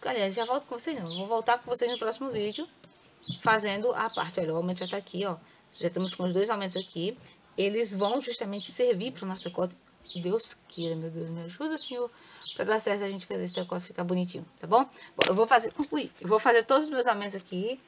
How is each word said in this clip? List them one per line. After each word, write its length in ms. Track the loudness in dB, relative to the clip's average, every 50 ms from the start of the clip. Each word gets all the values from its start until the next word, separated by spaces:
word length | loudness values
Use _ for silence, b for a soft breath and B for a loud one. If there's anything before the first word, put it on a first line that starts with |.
| -2
Aliás, 300 | -2 0 0 0 0 2
já 120 | 0 0
volto 200 | 0 0 -2 -2
com 120 | -6 -10 -6
vocês 180 | -4 -4 -4 -4
não, 120 | -6 -6 -6
vou 100 | -6 -4
voltar 320 | 0 0 0 4 4 2 2
com 100 | 2 -2
vocês 220 | -2 0 0 0
no 80 | 0 0
próximo 320 | -2 -2 -2 -2 -4 -4
vídeo, 380 | -2 -2 -2 -2 -2 -4 -8 -8 -10 -20 -20 -20 -20 -20 _ -20 _ _ -10 -10 -10 0 4
fazendo 500 | 4 4 4 4 0 -2 0 0 0 0
a 160 | 2 0 -2
parte. 300 | 0 -2 -4 -2 -2 -2
Olha, 160 | -2 0 0
o 20 |
aumento 220 | 0 0 0 -2 -2
já 80 | -4
tá 100 | -4 -6
aqui, 300 | -6 -6 -6 -6 -4 -2
ó. 120 | -2 -4 -4 B B B B B B -12
Já 160 | -2 -2 -2
estamos 260 | 0 0 -2 -2 -2
com 80 | -2 -2
os 100 | 0 2
dois 180 | 2 2 2
aumentos 260 | 2 -2 -2 -2 -2
aqui. 420 | -4 -4 -6 -6 -4 -4 -4 -4 -6 B B B B B -14 -2 0
Eles 380 | 0 2 2 0 0 0 0
vão 260 | 0 2 2 2 0 -2
justamente 480 | -2 -4 -4 -4 -4 -6 -6 -6 -6
servir 400 | 0 2 4 4 4 2 0 -4
pro 160 | -6 -6 -6
nosso 160 | -6 -6 -6 -6
decote. 320 | -8 -2 -2 -2 -2 -4 -10 _ _ _ _ -16 -10 -8
Deus 420 | -4 -2 0 0 0 0 -2 -8 -8 _ _
queira, 260 | -8 -4 -4 -2 -2
meu 160 | -4 -4 -6
Deus, 180 | -6 -6 -6 -6
me 140 | -6 -8 -8
ajuda, 340 | -10 -10 -6 -4 -4 -4
Senhor, 320 | -4 -6 -6 -4 -4 -4 -4 B B B B B B B B -4
pra 100 | -4 0
dar 140 | 2 2 2
certo 240 | 2 0 0 0 -2
a 80 | -4
gente 160 | -4 -6 -8
fazer 160 | -6 -4 -4 -4
esse 120 | -4 -4
decote 320 | -4 -4 -4 -4 -6 -6
ficar 180 | -8 -6 -6 -2
bonitinho, 420 | 0 0 0 0 -2 -4 -8 -10 -12 _
tá 80 | _ -4
bom? 200 | 4 6 6 6
Bom, 420 | 4 -2 -20 -20 -16 2 4 4
eu 80 | 6 6
vou 140 | 4 6 6
fazer, 260 | 6 4 4 2 -2 -4 -4 -2
ui, 220 | -2 -4 -4 -4 -8 -10
eu 80 | 0 4
vou 100 | 4 6
fazer 240 | 6 8 6 6 6
todos 220 | 6 4 4 4
os 60 | 2
meus 180 | 0 0 2 2
aumentos 260 | 2 2 0 -6 -6
aqui 460 | -8 -8 -6 -4 -4 -2 -2 -4 -6 -10